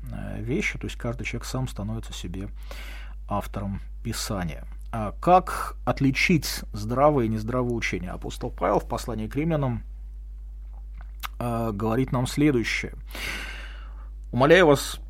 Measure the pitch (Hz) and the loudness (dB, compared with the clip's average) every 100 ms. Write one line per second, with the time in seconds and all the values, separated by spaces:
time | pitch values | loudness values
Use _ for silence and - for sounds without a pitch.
0 | - 107 98 101 113 160 - - 104 - | -8 -8 -6 -6 -2 -2 -2 -4 -6 -4
1 | 123 117 110 117 - 131 127 - 101 110 | -4 -4 -4 -6 -4 -2 -2 -4 -4 -4
2 | - - 95 90 101 - - - - - | -6 -8 -6 -6 -8 -10 -10 -10 -10 -10
3 | - - - 101 - 104 101 98 - - | -10 -12 -4 -4 -2 -4 -4 -4 -8 -8
4 | 117 107 - 101 87 69 - - - 117 | -6 -4 -4 -2 -4 -6 -12 -12 -8 -4
5 | 107 - - 185 180 - - - - - | -4 0 8 8 6 -4 -6 -4 -2 4
6 | 139 135 - 160 - - - 107 104 123 | 4 4 4 4 2 -6 -6 -6 -2 4
7 | 147 147 113 110 110 123 123 117 - 95 | 6 6 2 0 0 0 0 0 0 -2
8 | 87 87 - - 123 - - 196 - 113 | -4 -6 -8 -6 -8 0 2 2 2 -4
9 | - 110 107 135 165 156 135 113 - - | -2 -4 -2 0 2 2 0 -2 -6 -12
10 | - - - - - - - - - - | -12 -12 -12 -12 -12 -12 -12 -12 -12 -12
11 | - - - - 120 117 117 101 110 113 | -12 -10 -10 -6 -2 0 0 0 2 2
12 | 131 127 123 - 147 127 107 - - - | 2 2 0 4 6 6 2 -2 -4 -8
13 | - - - - - - - - - - | -10 -8 -6 -6 -8 -10 -10 -10 -12 -12
14 | - - - 120 139 175 170 135 - - | -12 -12 -4 4 10 10 10 8 4 -8